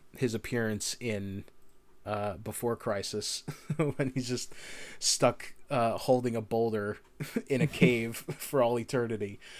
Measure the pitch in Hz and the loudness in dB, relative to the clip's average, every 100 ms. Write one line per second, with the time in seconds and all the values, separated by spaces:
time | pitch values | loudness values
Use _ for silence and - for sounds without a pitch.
0 | - - 127 110 - 123 113 107 - - | -18 -2 -2 -2 -2 0 0 0 -4 -4
1 | 123 104 98 98 - - - - - - | -4 -4 -4 -8 -10 -18 -20 -20 -20 -14
2 | - 104 104 92 110 104 120 113 - 101 | -6 -2 -2 -4 -8 -4 -2 -2 -2 -2
3 | 98 107 - - - 147 - 151 151 - | -2 -4 -4 -6 -8 -12 -6 0 0 2
4 | 135 127 120 123 - - - - - - | -2 0 -2 -2 -4 -10 -12 -12 -12 -2
5 | - - 127 120 - - - 139 117 98 | 0 4 4 4 -8 -14 -2 2 2 2
6 | - 127 123 113 110 113 117 110 101 104 | 4 4 4 -2 0 2 4 2 -2 -4
7 | - - 151 - - 139 156 - - 120 | -10 -10 -4 -4 0 2 2 6 6 6
8 | 117 113 - 147 - 143 117 120 110 131 | 0 -4 -8 -10 -2 4 4 2 0 0
9 | 117 107 101 104 - | 0 0 -4 -6 -16